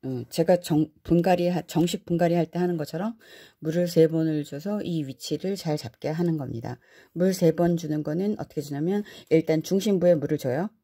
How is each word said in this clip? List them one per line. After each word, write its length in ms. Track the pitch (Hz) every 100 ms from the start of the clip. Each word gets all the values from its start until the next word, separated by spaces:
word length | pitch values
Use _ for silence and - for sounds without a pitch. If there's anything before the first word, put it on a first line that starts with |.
어, 200 | 131 131 120
제가 300 | - 165 180
정-, 300 | - 151 156 _
분갈이 460 | - 170 175 180 175
하-, 140 | 180 -
정식 400 | - 170 208 -
분갈이 280 | 170 170
할 120 | 170 165
때 80 | 170
하는 180 | 180 170
것처럼 420 | 147 160 208 226 - - - _
물을 280 | 156 160 175
세 220 | 170 160
번을 360 | 160 160 151
줘서 360 | 147 143 180 208
이 220 | - 165
위치를 520 | 139 135 - 147 185 196
잘 200 | 165 151
잡게 320 | 120 - 135
하는 300 | 156 175 160
겁니다. 400 | 127 120 117 123 _ - _
물 200 | - 185
세 180 | 185 170
번 220 | 160 175 170
주는 260 | 165 151
거는 340 | 151 156 202 214
어떻게 220 | - -
주냐면 420 | 143 143 160 202 208 - -
일단 340 | 165 160 160
중심부에 520 | 156 190 202 196 175
물을 240 | 170 147 147
줘요. 320 | 135 127 202 _